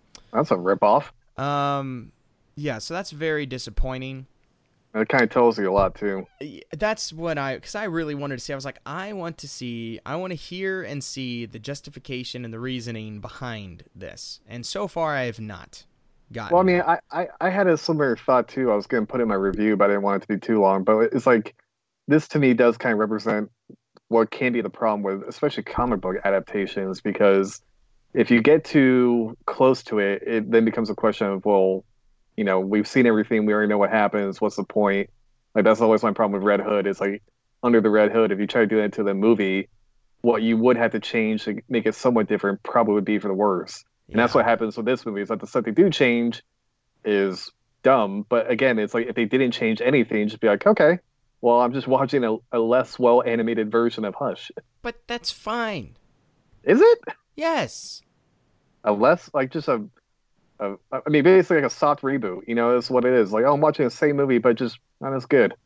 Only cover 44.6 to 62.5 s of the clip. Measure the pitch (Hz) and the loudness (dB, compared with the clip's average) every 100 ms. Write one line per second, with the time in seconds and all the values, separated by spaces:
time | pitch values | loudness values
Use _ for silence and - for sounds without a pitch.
44.6 | 110 117 113 127 117 101 101 107 - 127 | -2 -4 -4 -4 -4 -6 -6 -6 -6 -4
45.6 | 113 107 196 - 127 120 117 - - _ | 0 2 4 4 2 2 -2 -6 -12 _
46.6 | _ _ _ _ 107 101 98 92 - _ | _ _ _ _ -2 0 0 -4 -12 _
47.6 | _ _ 131 135 101 101 104 120 110 117 | _ _ 2 4 2 -4 -2 -2 0 0
48.6 | 131 110 104 117 120 113 104 127 127 - | 0 0 -2 -2 -4 -4 0 0 0 -2
49.6 | 113 110 120 135 113 110 107 - 110 104 | -2 -2 0 2 2 -2 -4 0 0 2
50.6 | 208 208 156 180 _ _ _ _ 120 120 | 2 4 4 2 _ _ _ _ 2 4
51.6 | 123 135 123 131 135 143 117 110 _ 120 | 2 -2 0 0 2 0 0 -4 _ -2
52.6 | 113 123 123 - 123 123 120 117 113 113 | 2 2 0 0 4 4 4 0 0 -2
53.6 | 107 117 117 113 104 - 131 90 - - | 0 0 0 -2 -8 -6 -8 -8 -12 -18
54.6 | - _ 233 - - 240 - - 214 240 | -20 _ -14 -12 -12 -10 -10 -10 -8 -6
55.6 | 220 180 87 - _ _ _ _ _ _ | -6 -8 -12 -20 _ _ _ _ _ _
56.6 | - 226 453 466 - - _ - 330 302 | 2 6 6 4 0 -16 _ -6 -2 -2
57.6 | 135 - - - _ _ _ _ _ _ | -4 -8 -16 -18 _ _ _ _ _ _
58.6 | _ _ 110 104 127 175 - 147 135 165 | _ _ -2 2 4 2 0 -4 -4 -4
59.6 | 147 120 107 _ _ _ _ _ _ - | -2 -4 -4 _ _ _ _ _ _ -8
60.6 | 101 98 _ 131 151 147 151 190 170 165 | -8 -8 _ -8 0 2 6 6 6 2
61.6 | 127 - 147 143 135 135 104 90 - | 0 0 0 0 -2 -4 -4 -8 -4